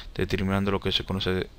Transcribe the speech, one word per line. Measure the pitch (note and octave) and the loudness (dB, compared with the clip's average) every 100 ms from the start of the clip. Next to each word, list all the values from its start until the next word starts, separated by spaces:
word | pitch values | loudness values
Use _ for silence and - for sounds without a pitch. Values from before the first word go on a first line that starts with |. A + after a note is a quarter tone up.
| - | -8
determinando | - F#2 F#2+ F#2+ G2 G2 | -4 0 0 2 2 2
lo | G2 | 2
que | F#2+ | 2
se | - - | 0 0
conoce, | F#2+ F#2 F#2 - | -2 0 0 -2